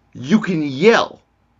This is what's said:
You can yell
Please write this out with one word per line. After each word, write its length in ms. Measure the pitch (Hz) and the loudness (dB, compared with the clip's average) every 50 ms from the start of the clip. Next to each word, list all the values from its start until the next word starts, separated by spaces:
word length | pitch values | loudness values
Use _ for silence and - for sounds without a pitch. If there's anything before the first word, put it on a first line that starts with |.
| _ _ - | _ _ -18
You 260 | 110 120 135 185 220 | -14 -4 0 0 0
can 220 | - - 190 160 151 | 0 -2 -4 -4 -4
yell 580 | 147 135 131 165 214 233 170 101 - - - _ _ _ _ _ _ _ _ | -6 -4 0 2 4 4 4 2 -2 -8 -16 _ _ _ _ _ _ _ _